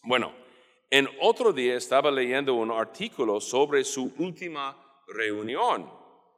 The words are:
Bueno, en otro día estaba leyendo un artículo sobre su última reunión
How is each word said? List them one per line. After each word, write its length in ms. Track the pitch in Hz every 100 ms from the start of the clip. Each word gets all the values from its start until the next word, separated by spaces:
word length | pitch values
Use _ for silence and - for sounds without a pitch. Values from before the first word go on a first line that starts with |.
Bueno, 300 | 113 127 90 - - _ _ _ _
en 180 | 135 135 -
otro 300 | 190 233 240
día 240 | 147 123 123
estaba 340 | 120 131 147
leyendo 440 | 135 127 131 139
un 160 | 123 113
artículo 720 | 113 110 - 226 - 120 104
sobre 420 | - 123 143 143
su 280 | 131 - 131 135
última 580 | 175 175 180 151 139 139 _ _ -
reunión 840 | 107 110 104 107 139 240 131 85 - - _ _